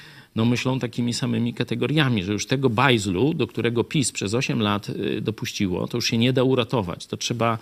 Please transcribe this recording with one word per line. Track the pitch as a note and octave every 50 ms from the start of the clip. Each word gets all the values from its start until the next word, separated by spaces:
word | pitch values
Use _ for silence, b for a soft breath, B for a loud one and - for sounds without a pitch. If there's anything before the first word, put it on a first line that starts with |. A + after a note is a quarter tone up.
| B B B B B B _
no, | G#2+ A2+
myślą | A#2 B2 A#2 - C3 C3 B2+
takimi | - A#2+ - - A#2+ A#2+ A#2
samymi | - C3+ A#2+ A#2 A2+ A#2 A#2+ A#2
kategoriami, | - B2+ - A#2 A#2 B2 A#2+ D3 D#3+ D3 C3 B2 G#2 F2
że | F#2+ G#2+
już | G2 -
tego | - C3+ C3+ C3+ C3
bajzlu, | A2+ A2 B2+ C#3 B2 A2+ F#2+ G2+ F2 F2 B2+ D3 F3
do | D#3 A#2+ G2+
którego | - - A2 A#2 A#2+ A#2 G#2+
pis | - - D#3+ A#2+ -
przez | - - - G2 G#2
osiem | B2 C3+ - C#3 B2
lat, | G#2+ G#2 G#2 G2+ - -
e, | - - G2+ - - -
dopuściło, | - - G#2+ - - - - - G#2+ F#2 F2+ F#2 A2+ -
to | - A#2+
już | A2+ -
się | - A2+
nie | A#2 B2+ C3
da | C3+ B2+
uratować. | C3 C3 B2 A2+ - - A#2+ G2 F2 - - - -
To | - A2+
trzeba | - - B2+ A2+ A#2 A#2 A2+ A2